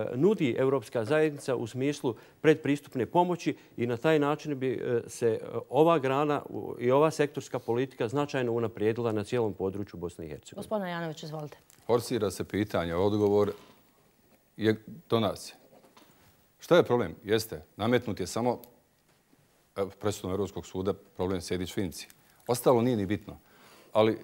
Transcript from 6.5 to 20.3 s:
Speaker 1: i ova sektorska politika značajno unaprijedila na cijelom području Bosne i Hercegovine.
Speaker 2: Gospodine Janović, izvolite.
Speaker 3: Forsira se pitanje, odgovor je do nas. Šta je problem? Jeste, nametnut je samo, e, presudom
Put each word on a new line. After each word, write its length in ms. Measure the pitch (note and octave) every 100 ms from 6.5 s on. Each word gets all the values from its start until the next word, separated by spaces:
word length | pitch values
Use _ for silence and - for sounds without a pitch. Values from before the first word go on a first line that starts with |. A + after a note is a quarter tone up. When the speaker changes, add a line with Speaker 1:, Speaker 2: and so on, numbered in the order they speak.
| A2 F2+ -
Speaker 1:
i 120 | A#2+
ova 200 | C3+ D#3
sektorska 480 | D3+ D3 - - B2+
politika 480 | - A#2 C3+ - A#2+
značajno 440 | C#3 D3 C#3 B2
unaprijedila 600 | A#2 A2+ - G#2 A#2 A#2
na 120 | G#2+
cijelom 300 | G2+ B2 A2
području 460 | F2+ F#2+ F#2+ G2+ F2
Bosne 260 | E2+ - E2
i 40 |
Hercegovine. 300 | D2+ - -
Speaker 2:
Gospodine 300 | G3 G#3+ F#3
Janović, 320 | E3+ E3 D#3
izvolite. 340 | D#3+ D#3 D3+ - _ - -
Speaker 3:
Forsira 460 | A#2+ A2+ A#2+ G2+
se 120 | -
pitanje, 520 | F2 F#2 G#2+ F#2+ E2+ E2+
odgovor 560 | G2+ G#2+ G#2 G#2 G2+ - - - _ _ _ _ _ _ _ -
je 180 | G#2+ A2 - - -
do 100 | A2+
nas. 340 | G#2 - - - _ - - - - _ _ _ _ _
Šta 160 | - E3+
je 60 |
problem? 320 | C3 A#2+ F#2+ E2
Jeste, 380 | G2 A2 - D#2 - -
nametnut 420 | G#2+ B2 A2+ F#2
je 80 | F2+
samo, 320 | A2+ B2 A2+ - _ _ _ _ _ _ _ _ _ _ -
e, 40 | F#2+ -
presudom 300 | G#2 G2 F#2+